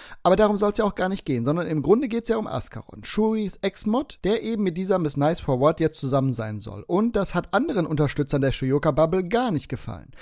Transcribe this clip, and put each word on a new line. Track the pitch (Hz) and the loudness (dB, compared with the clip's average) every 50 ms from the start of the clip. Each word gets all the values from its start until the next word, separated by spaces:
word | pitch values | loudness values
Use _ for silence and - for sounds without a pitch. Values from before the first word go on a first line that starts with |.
| - - - - | -20 -20 -8 0
Aber | - 175 185 | 2 4 4
darum | 214 214 202 208 | 6 4 4 4
soll's | 190 208 208 202 - | 2 0 0 0 0
ja | 214 | 0
auch | 202 - | -2 0
gar | - 185 185 | -2 -2 -2
nicht | 196 - - | -2 -4 -4
gehen, | - 131 120 117 | -2 -2 0 0
sondern | 135 156 175 170 | 0 0 0 -2
im | 175 160 151 | -2 -2 0
Grunde | 123 139 208 240 294 214 | 4 4 4 4 2 0
geht's | 220 233 - - | -4 -4 -2 -2
ja | 220 | -2
um | 220 214 | -2 -2
Askaron, | - - 127 - - - 110 - - - 107 104 | -4 -6 -6 -8 -8 -12 -14 -16 -16 -18 -16 -12
Shuris | - - 208 214 220 220 220 208 185 - - | -6 0 0 2 2 2 0 -2 -4 -4 -4
Ex-Mod, | - 196 - - - 214 220 254 302 - - - | -4 -4 -4 -4 -2 -2 0 0 -2 -4 -8 -4
der | - 185 220 - - | -2 0 0 0 -2
eben | 220 233 208 | -4 -2 -2
mit | 208 185 156 175 | 0 -2 -2 -2
dieser | 190 190 196 180 | 0 0 0 2
Miss | 165 147 - | 0 0 0
Nice | 143 139 151 170 - | 2 2 2 2 0
for | - - 131 123 | -2 -2 2 4
What | 139 156 170 - | 4 4 4 4
jetzt | 160 156 - - | 0 0 0 -2
zusammen | - 131 131 135 135 135 | -4 0 0 2 2 0
sein | 123 113 110 110 107 104 | 0 -2 -6 -8 -8 -10
soll. | 98 110 98 101 - | -10 -12 -14 -12 -6
Und | - 175 190 220 240 - | -2 0 2 2 2 0
das | 302 - - - | 0 0 0 -2
hat | 180 - - - | -2 -2 0 0
anderen | 202 277 339 269 220 165 | 0 0 0 0 0 0
Unterstützern | 143 160 139 151 135 - - 143 - - 139 | 0 2 2 2 2 0 -2 -2 0 0 2
der | 135 135 | 2 2
Shoyoka-Bubble | 120 - 135 131 135 147 - 160 139 151 160 160 175 190 185 175 | 0 0 0 0 0 2 2 2 2 4 4 4 2 0 -2 0
gar | 233 226 262 240 | 0 0 2 2
nicht | 170 139 - - | 0 -2 -4 -6
gefallen. | - - - - - 82 - - - - | -10 -10 -8 -10 -12 -12 -14 -18 -20 -20